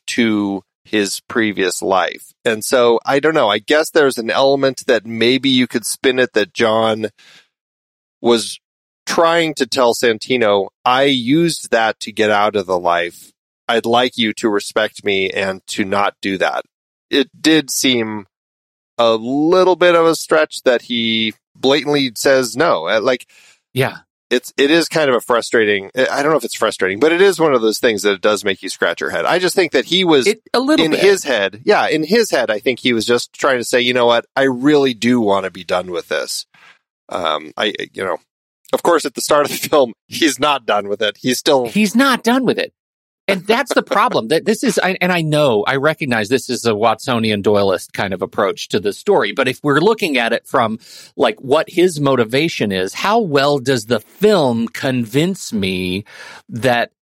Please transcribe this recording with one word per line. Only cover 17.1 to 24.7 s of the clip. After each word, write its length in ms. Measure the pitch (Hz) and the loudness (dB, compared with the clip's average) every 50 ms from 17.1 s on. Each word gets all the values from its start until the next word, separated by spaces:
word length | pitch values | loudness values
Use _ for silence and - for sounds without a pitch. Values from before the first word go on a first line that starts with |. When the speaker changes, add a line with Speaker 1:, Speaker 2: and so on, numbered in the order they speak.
| 113 139 131 - _ - | -2 -2 -2 -2 _ -2
Speaker 1:
did 300 | - 151 160 156 143 127 | 0 2 2 2 0 -2
seem 580 | - - - 135 127 120 113 110 107 107 98 - _ _ _ _ _ _ _ _ _ _ _ _ _ | -4 -4 -2 0 0 -2 -2 -4 -8 -10 -12 -16 _ _ _ _ _ _ _ _ _ _ _ _ _
a 180 | - 120 117 113 | 0 0 2 0
little 600 | 110 110 120 131 143 151 160 185 185 185 180 180 | 0 -2 -4 -2 0 2 2 4 4 4 4 2
bit 200 | 160 175 175 170 | 4 4 4 4
of 100 | 170 165 | 4 4
a 100 | 165 160 | 2 2
stretch 480 | - - - - - 156 - - - - | 0 -2 0 0 2 2 0 -4 -2 0
that 200 | 131 123 113 - | 2 2 2 -2
he 500 | - 123 117 113 113 113 113 110 110 - _ _ _ _ | -4 -4 -4 -2 -2 -2 -2 -2 -4 -6 _ _ _ _
blatantly 560 | _ - 131 139 156 123 147 147 147 139 127 107 | _ 0 2 2 2 2 0 0 0 0 -2 -4
says 400 | - - 143 135 131 131 113 107 | -2 2 2 4 4 2 0 -2
no. 320 | 127 160 175 123 85 78 | -2 0 0 0 0 -2
Uh, 140 | 87 104 110 | -2 -2 0
like, 260 | 101 131 131 123 - _ _ _ _ _ _ _ _ _ - | 2 0 -2 -2 -4 _ _ _ _ _ _ _ _ _ -4
Speaker 2:
Yeah. 240 | 127 131 113 95 - _ _ _ _ _ _ | -4 -4 -4 -4 -10 _ _ _ _ _ _
Speaker 1:
it's, 240 | 120 127 - - - | -2 -2 -2 -4 -2
it 140 | - 139 143 | 0 2 2